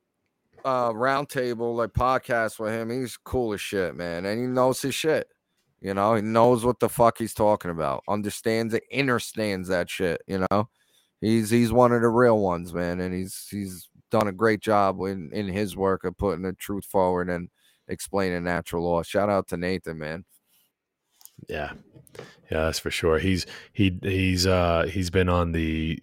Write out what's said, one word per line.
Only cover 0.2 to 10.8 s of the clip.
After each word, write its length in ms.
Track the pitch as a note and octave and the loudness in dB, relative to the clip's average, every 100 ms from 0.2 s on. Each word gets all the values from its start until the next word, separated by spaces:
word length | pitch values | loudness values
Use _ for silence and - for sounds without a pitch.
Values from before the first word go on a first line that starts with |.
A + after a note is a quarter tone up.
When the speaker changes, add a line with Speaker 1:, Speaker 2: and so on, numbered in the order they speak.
| _ _ _ _ | _ _ _ _
Speaker 1:
uh, 260 | C3+ B2+ A#2+ | -2 0 0
roundtable, 840 | A2 B2+ C#3 C#3+ C#3 B2 A2+ A#2+ A#2 | 0 0 0 -2 -4 -4 -2 -2 -2
like, 160 | A2+ | -2
podcasts 680 | - B2 C3 - A#2 A2 - | 0 2 2 0 0 0 -2
with 120 | A2 | -4
him. 180 | A2+ A2+ | -4 -4
He's 260 | B2 B2 - | -6 -8 -10
cool 360 | - C3 A#2 | -4 -2 0
as 60 | G2 | -2
shit, 360 | - G2+ F2 C#2 | -2 -2 -2 -4
man, 280 | F2 E2+ | -6 -4
and 160 | G2 A2+ | -4 -4
he 60 | B2+ | -2
knows 360 | B2+ B2+ B2+ | 2 2 2
his 120 | C#3 | -4
shit. 340 | - D#3 C3 - _ _ _ _ _ | -2 0 0 -2 _ _ _ _ _
You 140 | F#2+ | -4
know, 200 | G2 G#2 | 0 2
he 80 | A2+ | 2
knows 420 | G#2+ A2+ A#2+ B2 | 2 4 6 6
what 160 | A#2+ A#2 | 2 0
the 80 | A2+ | 0
fuck 300 | - A#2 - | 4 4 4
he's 160 | A2+ | -6
talking 360 | - G#2+ G#2 F2+ | 0 2 2 -2
about. 320 | E2 D2 B1 - | -2 -2 -4 -4
Understands 640 | G#2 G2+ - A#2 A2+ A2+ | -4 -4 -4 -2 0 0
it, 100 | A2+ - A#2+ | -4 -4 -4
understands 720 | C#3 A#2 - - G#2+ F#2+ F2+ | 0 0 -2 -4 -2 -2 -2
that 220 | F#2 F2+ | -2 -2
shit. 320 | - F#2 D#2+ - | -2 -2 -2 -4
You 200 | F#2+ F#2 | -2 2
know, 180 | G2 A2 _ | 2 0 _